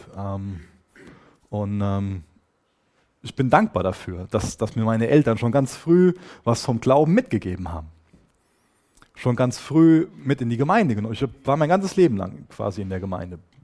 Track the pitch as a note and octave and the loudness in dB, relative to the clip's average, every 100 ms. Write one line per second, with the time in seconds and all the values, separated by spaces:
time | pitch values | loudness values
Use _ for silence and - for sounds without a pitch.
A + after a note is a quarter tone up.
0 | - F#2+ G2 G2 G2 F2+ - _ _ _ | -16 -12 -8 -8 -8 -12 -16 _ _ _
1 | - - _ _ _ G#2 G2+ G#2 G2+ G2 | -20 -20 _ _ _ -6 -4 -2 -2 -2
2 | G2 F#2+ D#2 _ _ _ _ _ _ _ | -4 -8 -12 _ _ _ _ _ _ _
3 | _ _ - - C3 D3 G#3+ - F#2 F#2 | _ _ -12 -4 2 4 2 0 -2 -4
4 | - F2+ F2+ G#2+ - - A2 - A2 A2+ | -8 -12 -4 -2 -2 -4 -6 -2 0 0
5 | A#2 D3+ D3 A2 A#2+ C#3 C3+ - - F3 | 4 4 4 2 0 0 0 -4 2 4
6 | F3+ F3 - - - A#2 - A2+ B2+ C3+ | 4 2 -8 -8 -2 -2 0 -2 4 4
7 | D#3 G3 B3+ A2 F#2 F#2 F2 E2 D#2+ _ | 4 2 0 -4 -4 -8 -8 -10 -14 _
8 | _ _ _ _ _ _ _ _ _ _ | _ _ _ _ _ _ _ _ _ _
9 | _ - B2+ A#2 B2+ A#2 - D3+ D#3+ D#3+ | _ -6 -2 0 0 -2 -2 4 6 6
10 | E3 - C3 C3+ A#2+ A#2 C#3+ G#3 F#3 G#2 | 2 -6 -4 -4 -2 -2 0 2 2 0
11 | A2 - C3 - - C#3+ D3+ F#3 F#3+ - | -4 -4 -6 -6 -2 0 2 2 0 2
12 | E3+ G2+ F#2 - - - G#2+ G2 F#2+ F#2+ | 2 2 -6 -10 -18 -8 -8 -6 -8 -6
13 | F#2+ F#2 F2+ E2+ _ _ | -6 -8 -10 -14 _ _